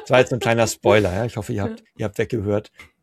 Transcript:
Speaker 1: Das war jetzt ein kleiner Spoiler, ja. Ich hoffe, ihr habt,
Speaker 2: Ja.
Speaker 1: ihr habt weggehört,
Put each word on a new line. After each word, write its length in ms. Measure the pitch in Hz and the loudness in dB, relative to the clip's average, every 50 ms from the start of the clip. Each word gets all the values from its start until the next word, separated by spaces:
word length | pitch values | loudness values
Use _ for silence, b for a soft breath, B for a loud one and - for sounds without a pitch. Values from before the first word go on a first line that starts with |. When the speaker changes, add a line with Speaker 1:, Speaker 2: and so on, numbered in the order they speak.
| 427 | 0
Speaker 1:
Das 60 | - | 2
war 100 | 131 127 | 4 4
jetzt 140 | 127 - 135 | 4 2 0
ein 60 | 117 | -2
kleiner 280 | - 117 117 117 113 | 0 0 0 2 0
Spoiler, 460 | 104 - - - 104 101 107 101 90 90 | -2 -2 -2 2 4 4 4 4 0 -2
ja. 120 | 98 120 | -4 -6
Ich 120 | 117 - | -6 -6
hoffe, 160 | 110 101 - 120 | -10 -8 -6 -6
ihr 80 | 104 98 | -6 -6
habt, 160 | 113 220 - | -6 -8 -12
Speaker 2:
Ja. 60 | _ _ _ | _ _ _
Speaker 1:
ihr 80 | - 113 | -8 -8
habt 120 | 104 - | -6 -4
weggehört, 540 | - 113 - - 113 95 104 101 101 - - B B B B B _ | -6 -6 -4 -4 -4 -2 -2 -2 -2 -4 -8 B B B B B _